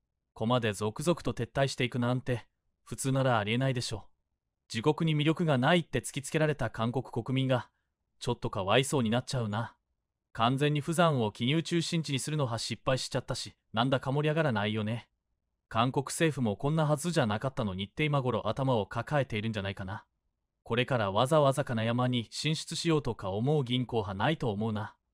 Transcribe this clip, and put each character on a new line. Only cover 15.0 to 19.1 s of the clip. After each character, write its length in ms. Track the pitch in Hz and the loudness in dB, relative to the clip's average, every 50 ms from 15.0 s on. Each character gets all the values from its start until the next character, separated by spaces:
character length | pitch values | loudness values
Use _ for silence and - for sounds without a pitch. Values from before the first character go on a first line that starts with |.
| - _ _ _ _ _ _ _ _ _ _ _ _ | -8 _ _ _ _ _ _ _ _ _ _ _ _
韓 240 | - - 113 120 131 | -4 0 2 2 2
国 140 | - 143 135 | 2 -2 -2
政 280 | - - - 170 160 135 | -2 0 2 2 2 2
府 80 | 143 | 2
も 140 | 123 107 98 | 0 0 0
こ 120 | - - 143 | 0 0 0
ん 60 | 156 | 2
な 100 | 165 156 | 2 4
は 100 | 147 151 | 2 2
ず 160 | 139 - 175 | 0 0 0
じ 80 | 156 165 | 0 2
ゃ 60 | 127 | 2
な 140 | 107 104 107 | 2 0 -2
か 80 | - | -2
っ 60 | 135 - | -4 -4
た 100 | - 113 | -2 -4
の 100 | 101 90 | -4 -2
に 120 | 95 101 | -4 -6
っ 60 | - | -8
て 140 | - - 156 | -2 -2 0
今 160 | 147 147 139 | 2 2 2
頃 260 | 123 127 113 101 - | 0 0 -2 0 -2
頭 280 | 104 110 - 135 135 127 | -2 -2 0 0 2 2
を 100 | 107 98 | 2 0
抱 360 | - - 117 117 - | -2 -4 -6 -4 -2